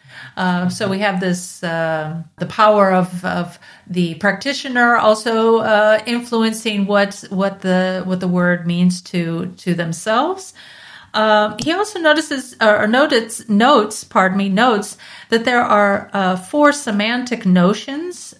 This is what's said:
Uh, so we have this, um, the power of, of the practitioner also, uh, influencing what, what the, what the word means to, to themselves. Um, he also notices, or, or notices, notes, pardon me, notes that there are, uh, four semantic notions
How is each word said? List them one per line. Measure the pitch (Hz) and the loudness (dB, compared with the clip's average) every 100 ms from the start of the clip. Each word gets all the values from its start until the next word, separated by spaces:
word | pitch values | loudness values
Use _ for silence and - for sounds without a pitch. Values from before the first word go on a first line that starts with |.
| - - - - | -20 -20 -14 -4
Uh, | 185 180 180 | -2 0 -2
so | - 208 | -2 -4
we | 190 | -2
have | 208 190 | -2 0
this, | 185 175 - - | -2 -2 -6 -10
um, | 175 165 160 160 156 165 - - | -6 -4 -2 -2 -4 -8 -12 -10
the | 180 | -6
power | - 214 208 190 | 2 4 6 4
of, | 185 180 180 | 2 0 -4
of | 180 180 165 - - - - | -6 -4 -6 -10 -20 -20 -6
the | 180 175 170 | -2 -2 0
practitioner | 202 190 277 277 277 247 240 240 | -2 -2 -4 -6 -4 0 2 4
also, | 214 214 233 226 226 226 | 4 2 0 0 2 2
uh, | 220 214 214 214 240 | 2 4 4 2 0
influencing | 240 240 233 220 220 226 208 196 | -6 -2 0 0 -2 -4 -2 0
what, | 202 202 - - | 2 0 -4 -6
what | 185 196 190 | -2 -2 -2
the, | 185 185 185 185 180 | 0 0 0 -2 -4
what | 185 | -4
the | 185 | 0
word | 180 175 175 170 | 2 2 0 -2
means | 175 180 180 | 2 2 0
to, | - 180 165 165 180 - | -4 -4 -4 -4 -8 -8
to | 180 170 | -4 -4
themselves. | 165 170 214 226 311 381 - - - - - - - | -4 -6 -2 0 0 -4 -12 -20 -20 -20 -20 -20 -8
Um, | 220 220 214 214 220 | -2 2 2 2 -2
he | 277 | -4
also | 359 427 370 | -2 -4 0
notices, | 320 302 311 269 - - | 2 2 0 -6 -8 0
or, | 220 208 | 2 4
or | 208 | 2
notices, | 247 294 247 226 - - | 2 2 0 -2 -8 -2
notes, | 208 247 277 214 - | 2 4 4 2 -6
pardon | - 220 185 196 | -4 0 2 0
me, | 196 | 0
notes | 190 247 208 202 - - - - | 2 2 2 -2 -12 -20 -20 -4
that | 226 233 | -2 0
there | 240 | 0
are, | - 208 202 202 - | 2 2 2 0 -4
uh, | 202 185 185 | -2 -2 -2
four | - 294 294 | -2 2 2
semantic | 285 247 202 214 247 254 226 185 | 2 -2 -2 -2 -2 -4 -2 2
notions | 180 180 214 - 285 349 349 - | 4 4 0 -6 -8 -8 -12 -18